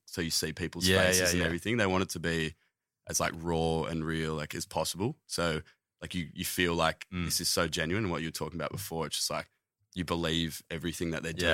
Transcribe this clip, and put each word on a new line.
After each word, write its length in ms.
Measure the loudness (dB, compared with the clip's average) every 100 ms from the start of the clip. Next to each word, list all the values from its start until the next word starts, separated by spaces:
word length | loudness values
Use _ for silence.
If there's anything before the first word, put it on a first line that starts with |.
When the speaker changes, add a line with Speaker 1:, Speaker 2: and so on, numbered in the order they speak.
| -10
Speaker 1:
so 160 | -4
you 100 | -2
see 200 | 0 -2
people's 360 | -2 -6 0 4
Speaker 2:
Yeah, 160 | 6
Speaker 1:
faces 160 | 6 6
Speaker 2:
yeah, 80 | 4
Speaker 1:
and 100 | 4
Speaker 2:
yeah. 60 | 2
Speaker 1:
everything. 320 | 0 0 2
They 80 | 4
want 160 | 4
it 60 | 2
to 100 | -2
be 360 | -2 0 -2 -6 _ _ _ _ -4
as, 120 | 0
like, 140 | 0 0
raw 480 | 0 2 4 2
and 200 | 0 -2
real, 300 | -2 -2 -2
like, 220 | -4 -6 -6
as 100 | -6
possible. 500 | -2 -2 -2 -4 -4 -8
So, 340 | -2 0 0 -4 _ _ -16
like, 140 | -8 -6
you, 140 | -6
you 100 | -6
feel 300 | -4 2 4
like 320 | 4 2 0 -6
Speaker 2:
Mm. 120 | -4 -2
Speaker 1:
this 140 | 0
is 80 | 0
so 180 | 2 0
genuine. 380 | 0 0 0 0
And 60 |
what 100 | -2
you 40 | -4
were 20 |
talking 280 | -6 -6 -6
about 120 | -6
before, 340 | -6 -6 -4 -4
it's 120 | -2
just, 120 | -2
like, 180 | -4 -6 _ _ _ _
you 100 | -6
believe 600 | -2 0 2 2 0 -4 -8
everything 400 | -6 -4 -2 -2
that 100 | -2
they're 120 | -4
doing 180 | 0 4